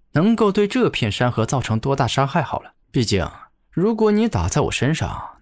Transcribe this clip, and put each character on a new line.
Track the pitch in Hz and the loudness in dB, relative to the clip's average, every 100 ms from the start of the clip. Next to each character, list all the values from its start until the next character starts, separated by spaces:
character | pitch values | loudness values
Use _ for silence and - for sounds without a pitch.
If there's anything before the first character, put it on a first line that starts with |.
| _ | _
能 | 147 196 | 0 2
够 | 226 214 | 4 2
对 | 202 202 | 2 0
这 | 254 190 | 2 0
片 | - 113 | 0 -2
山 | - 123 | 0 0
河 | 113 110 | 0 -2
造 | 135 | -2
成 | - 110 | -2 -2
多 | 139 | 0
大 | 135 120 | 0 0
伤 | - 135 | 0 0
害 | 175 | -2
好 | 135 - | -4 -6
了。 | - _ _ | -10 _ _
毕 | 139 | -2
竟， | 110 98 76 - - _ _ | 0 0 -2 -8 -20 _ _
如 | - 202 | -2 0
果 | 220 214 | 2 2
你 | 208 226 | 2 2
打 | 95 85 | 0 0
在 | 156 | 0
我 | - | 0
身 | - 131 | 0 -2
上， | 160 98 - - - | 0 -4 -6 -14 -4